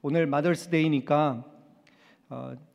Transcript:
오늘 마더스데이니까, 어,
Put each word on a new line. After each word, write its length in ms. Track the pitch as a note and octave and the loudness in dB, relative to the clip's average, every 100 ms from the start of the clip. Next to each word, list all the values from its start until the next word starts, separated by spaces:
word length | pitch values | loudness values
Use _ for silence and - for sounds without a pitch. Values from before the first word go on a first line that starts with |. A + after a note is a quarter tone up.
오늘 240 | C#3+ E3 D#3 | 0 0 2
마더스데이니까, 1160 | C#3+ D#3+ E3+ - E3 D#3+ D3 B2+ D3 D3+ A#2+ B2+ - - _ _ _ _ _ _ | 2 0 -2 0 0 2 0 2 2 2 -2 -10 -20 -20 _ _ _ _ _ _
어, 240 | B2+ B2+ B2+ - | -14 -12 -14 -20